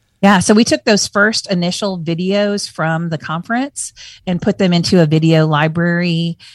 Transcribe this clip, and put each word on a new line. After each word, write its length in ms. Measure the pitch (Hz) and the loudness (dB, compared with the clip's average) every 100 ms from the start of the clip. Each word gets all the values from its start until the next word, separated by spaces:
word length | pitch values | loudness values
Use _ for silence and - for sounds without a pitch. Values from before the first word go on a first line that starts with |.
| _ - 196 | _ 0 4
Yeah, 140 | 196 | 4
so 140 | - | 4
we 100 | 214 | 4
took 180 | 233 311 | 4 0
those 240 | - 202 - | 0 0 0
first 420 | 208 208 226 - | 0 0 0 -4
initial 480 | 185 175 - 208 185 | -4 -2 -4 -6 -6
videos 680 | 160 165 185 202 208 202 - | -6 -4 -2 0 0 -4 -8
from 420 | - 160 165 170 | -6 -4 -2 -4
the 60 | 156 | -6
conference 760 | - 160 - 233 277 - - - - - - | -6 -8 -4 -4 -4 -8 -14 -16 -20 -14 -6
and 160 | 175 | -4
put 160 | - - | -2 0
them 140 | 190 | 2
into 280 | 175 165 185 | 2 2 2
a 60 | 156 | 4
video 400 | 156 160 160 156 | 2 4 2 2
library. 880 | 147 156 160 170 170 175 165 170 165 - | 2 0 0 -2 0 -2 -2 -4 -8 -16